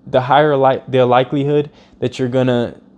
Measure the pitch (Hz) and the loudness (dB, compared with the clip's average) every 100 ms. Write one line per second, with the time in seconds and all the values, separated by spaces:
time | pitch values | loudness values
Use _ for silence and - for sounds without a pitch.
0 | - 131 127 139 151 139 131 123 - 127 | -4 -2 2 2 2 2 0 0 -2 0
1 | 123 123 131 147 139 147 147 _ _ - | 2 2 0 -2 -2 -2 -4 _ _ -8
2 | 123 - 131 131 127 123 113 - _ | -8 -4 -4 0 0 0 -2 -8 _